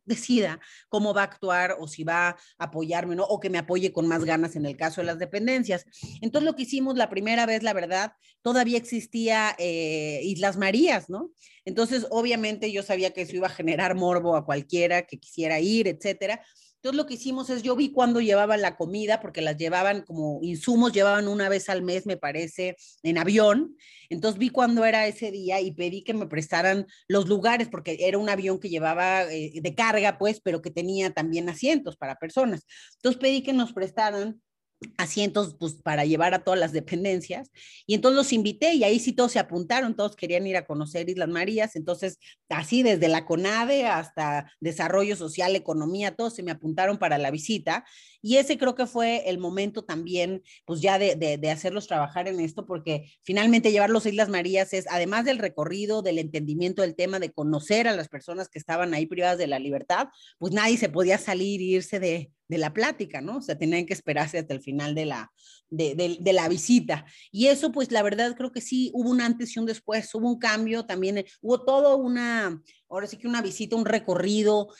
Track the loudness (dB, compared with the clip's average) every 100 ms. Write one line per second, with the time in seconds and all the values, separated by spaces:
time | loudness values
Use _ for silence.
0 | -6 -4 2 2 2 -2 -14 -20 _ -2
1 | 0 2 0 -2 0 2 2 -2 -8 -8
2 | -2 0 0 -2 -12 -12 -10 -6 -4 -2
3 | -2 -2 -2 -2 -2 -4 -2 -2 -2 0
4 | 0 0 0 0 0 -2 -6 -4 -4 -4
5 | -4 -4 -6 -4 -2 0 0 -4 -6 -18
6 | -16 -8 -2 0 0 -2 -4 -2 -2 0
7 | 0 -2 -2 0 2 0 -2 -2 -2 -2
8 | -4 _ _ _ 0 2 2 0 -2 -8
9 | -6 -4 0 2 2 -2 -4 -2 -2 -4
10 | -4 -4 -4 0 0 2 2 4 4 2
11 | -2 -8 -10 _ -20 _ -6 -2 0 0
12 | -2 0 0 0 -2 -4 -4 -4 -2 0
13 | 0 -2 -6 -4 -4 -2 -2 0 0 2
14 | 2 2 2 0 0 -4 -2 0 2 2
15 | -2 -10 -14 -4 -2 0 2 2 2 -2
16 | -4 -4 -4 -6 -10 _ _ _ -4 -2
17 | -2 -6 -6 -6 -4 -4 -2 0 2 4
18 | 4 4 4 4 4 4 2 -2 -4 -2
19 | 0 0 -2 -4 -4 -2 0 2 2 0
20 | -4 -6 -4 -4 -4 -4 2 4 4 6
21 | 4 4 2 0 0 0 -2 -4 -2 -4
22 | -4 -6 -4 -4 -6 -6 -6 -8 -16 -8
23 | -2 0 4 6 6 6 2 -6 -20 -20
24 | -10 -4 -2 0 0 2 2 4 4 4
25 | 2 -2 -8 -6 -2 -2 -2 -4 -6 -6
26 | -6 -4 -4 -6 -2 0 2 2 -2 -10
27 | 0 2 2 2 2 2 0 -6 -8 -2
28 | 0 0 0 -2 -2 -4 -4 -2 0 2
29 | 2 2 0 -4 -8 -6 -6 0 2 2
30 | 2 2 0 0 -2 -4 -4 -6 -4 -2
31 | -2 -2 -2 -2 -4 -2 0 0 -2 -10
32 | -10 -8 -4 0 0 0 -8 -20 -20 _
33 | -2 2 2 2 2 2 0 -2 -4 0
34 | 0 0 -4 -8 _ _ _ -20 -12 -6
35 | -4 0 0 0 -2 -2 -8 -6 -2 0
36 | 2 4 4 2 2 2 2 -2 -4 -2
37 | 0 -2 -4 -10 -12 -18 -20 -12 -2 2
38 | 4 4 4 2 0 2 2 4 4 4
39 | 2 2 2 2 0 -2 -2 0 0 -2
40 | -4 -4 -2 -2 0 -4 -4 -6 -6 -6
41 | -4 -2 -2 -2 -2 0 -2 -4 -4 -4
42 | -4 -8 -20 -18 -6 -6 0 4 6 6
43 | 4 2 0 0 0 0 2 2 2 0
44 | -2 -4 -2 -2 -6 -8 -6 -2 0 2
45 | 2 -2 -6 -2 0 0 0 -4 -2 -2
46 | -4 -2 -6 -6 -8 -6 -4 0 0 2
47 | 0 0 0 -2 -2 -2 -2 -4 -4 -20
48 | -20 _ 2 4 4 2 0 0 -2 0
49 | 0 0 -2 -4 -4 -2 -4 -4 -8 -6
50 | -4 -2 -2 -4 -10 -18 -8 0 2 4
51 | 4 2 0 0 -2 -2 -4 -6 -4 -2
52 | -2 -4 -4 -2 -4 -6 -8 -8 -4 -6
53 | -6 _ -4 2 6 6 6 4 4 2
54 | 2 2 2 0 0 2 0 -2 -2 -2
55 | 0 0 0 0 -2 -2 -4 -2 -2 -2
56 | 0 -2 -2 -4 -4 -2 -2 0 -2 0
57 | -2 -2 -4 -4 -2 0 2 2 2 0
58 | -4 -12 -12 -10 -10 -10 -4 -2 0 0
59 | -2 0 0 2 0 -2 -2 -4 -2 -2
60 | -2 _ -20 -8 -2 2 4 2 2 2
61 | 4 2 0 -2 -2 -2 0 0 0 -4
62 | -2 -2 -6 _ -8 -2 -2 0 -2 -2
63 | -6 -8 -8 -8 -6 -2 0 0 -2 -6
64 | -2 -2 -2 -4 -6 -8 -6 -6 -4 -4
65 | -4 -6 -10 _ -20 -20 -10 -4 -2 0
66 | -2 0 2 4 4 0 4 4 4 -4
67 | -6 -20 -10 2 4 4 2 -2 0 2
68 | 2 0 -2 -2 -8 -8 -4 -2 -2 -2
69 | 0 2 2 0 -2 -4 -4 -4 -4 -4
70 | -2 -2 -2 0 0 0 0 -2 -4 -2
71 | -2 -2 -4 _ 0 0 4 6 6 6
72 | 2 0 0 0 -2 -4 _ _ -12 -8
73 | -8 -8 -4 -2 -2 -4 -4 -2 0 0
74 | 2 0 2 4 4 4 2 -6